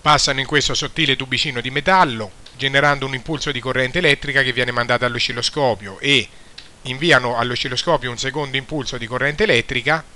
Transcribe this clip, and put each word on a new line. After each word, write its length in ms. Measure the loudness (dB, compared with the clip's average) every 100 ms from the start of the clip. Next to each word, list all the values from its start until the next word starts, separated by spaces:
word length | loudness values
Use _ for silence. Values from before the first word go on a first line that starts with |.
passano 400 | 4 4 4 0
in 60 | 0
questo 280 | 0 2
sottile 400 | -2 -2 -2 0
tubicino 460 | 0 -2 -2 -2 -4
di 100 | -4
metallo, 640 | -2 2 4 4 2 -8 -10 -20 -4
generando 500 | 0 4 4 2 -2
un 80 |
impulso 380 | -6 -6 -6 -4
di 80 | -4
corrente 380 | -2 0 0 2
elettrica 440 | 2 2 2 2
che 100 | 2
viene 200 | 0 0
mandata 340 | 0 0 2 0
all'oscilloscopio, 960 | -2 -4 -4 -4 0 0 0 -6 -6
e 280 | 2 2 0 -10 -20 -20 -20 -16
inviano 540 | -10 -4 4 4 4 -2
all'oscilloscopio 760 | -2 -2 -4 -4 0 0 0
un 80 | -6
secondo 380 | -6 -4 -4 -6
impulso 420 | -6 -6 -6 -8
di 80 | -6
corrente 380 | -2 -2 0
elettrica 600 | 2 2 2 -4 0 -2 -2